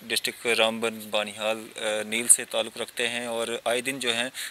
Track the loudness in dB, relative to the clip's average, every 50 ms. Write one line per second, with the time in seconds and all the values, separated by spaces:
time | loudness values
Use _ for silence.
0 | -4 -2 0 0 0 0 -2 -2 0 2 4 6 6 4 4 2 -2 -2 -2 -4
1 | -6 -2 0 0 0 -2 -4 -2 -2 0 0 -2 -4 -10 -8 -4 -2 -2 0 -2
2 | -2 -2 -2 2 6 6 6 6 4 0 -2 -2 -2 -2 -4 -8 -8 -6 -4 -2
3 | -2 0 -2 -2 -4 -4 -2 -2 -2 -2 -4 -2 0 0 0 0 0 -2 -2 -2
4 | 0 0 0 0 -2 -4 -6 -8 -10 -10